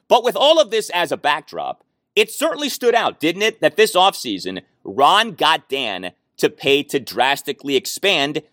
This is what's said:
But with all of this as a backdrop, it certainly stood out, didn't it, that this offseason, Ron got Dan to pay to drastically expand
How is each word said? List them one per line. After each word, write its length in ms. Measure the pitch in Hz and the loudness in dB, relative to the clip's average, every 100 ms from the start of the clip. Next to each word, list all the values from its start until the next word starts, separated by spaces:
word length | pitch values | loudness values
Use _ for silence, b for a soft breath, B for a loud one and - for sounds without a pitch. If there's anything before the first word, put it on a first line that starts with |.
| _ | _
But 160 | 233 | 2
with 140 | 233 185 | 2 0
all 240 | 277 320 | 2 4
of 100 | 262 | 2
this 180 | 220 202 | -2 -4
as 200 | 170 165 | -4 -2
a 60 | 131 | -2
backdrop, 680 | 147 147 - 85 69 65 _ _ _ - | -2 -2 -4 -10 -10 -10 _ _ _ -2
it 160 | 220 | 0
certainly 380 | - 302 294 294 | 0 -4 -2 -6
stood 260 | - 240 233 | -2 0 2
out, 240 | 185 - | 0 -2
didn't 220 | 151 175 | -4 0
it, 180 | 214 220 | -2 0
that 160 | 156 147 | -2 2
this 180 | 214 | 2
offseason, 680 | 180 190 185 127 95 92 92 - _ - | 4 2 2 -8 -8 -8 -10 -12 _ -12
Ron 480 | 98 143 190 226 | 2 4 4 0
got 340 | 165 151 160 - | 0 0 0 -2
Dan 460 | 135 123 92 90 - _ _ | -6 -4 -6 -10 -14 _ _
to 120 | 190 | -2
pay 320 | - 143 139 | 0 0 0
to 160 | 143 147 | 0 -6
drastically 760 | 113 98 127 139 - 139 139 131 | -6 -2 0 0 -4 -10 -2 -2
expand 680 | - - 196 180 139 151 - | -2 -4 -2 0 -2 -4 -10